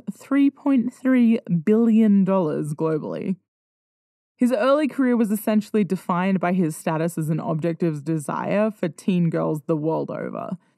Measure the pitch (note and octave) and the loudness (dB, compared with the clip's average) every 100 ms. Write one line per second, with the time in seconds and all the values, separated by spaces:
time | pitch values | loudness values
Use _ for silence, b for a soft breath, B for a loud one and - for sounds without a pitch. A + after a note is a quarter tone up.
0 | - - - C#4 C#4 - D4 C#4 A#3+ - | -10 -14 -4 2 2 0 0 0 0 -2
1 | C4 B3+ A#3 A3+ - E3+ D3+ G#3+ A#3 A3 | 0 4 4 2 0 -2 2 2 4 4
2 | A3 G3+ F#3 F#3+ D#3+ C#3+ D3+ D3 D#3+ D#3 | 6 4 4 2 0 -2 -4 -4 -2 -2
3 | G2+ D#2 - F#3+ _ _ _ _ _ _ | -4 -6 -6 -8 _ _ _ _ _ _
4 | _ _ _ _ B3 A#3+ B3 C#4+ D#4 - | _ _ _ _ 0 2 2 2 0 0
5 | B3+ A#3+ A3 G#3 - G#3+ G#3 G#3+ F#3+ F#3 | 0 2 0 -2 0 0 0 0 0 -2
6 | - F3 F#3+ F#3+ F3+ F#3 E3 D#3 - D#3+ | -2 -2 0 0 0 0 -2 -2 -4 -2
7 | E3+ E3 D#3 D#3 - D#3+ E3+ E3 E3+ D3+ | -2 -2 -4 -4 -4 -4 -4 -2 -2 -2
8 | C#3 D#3+ C#3+ D#3+ - F#3+ A3 G#3 F3 - | -4 -4 -4 -6 -2 0 -2 -2 -6 -6
9 | - F3+ E3+ D#3+ D#3+ D#3 - D#3+ D3+ D#3 | -2 0 0 0 -2 -4 -2 -2 -2 -4
10 | C#3+ - - A1 - F3 _ | -4 -8 -8 -8 -10 -12 _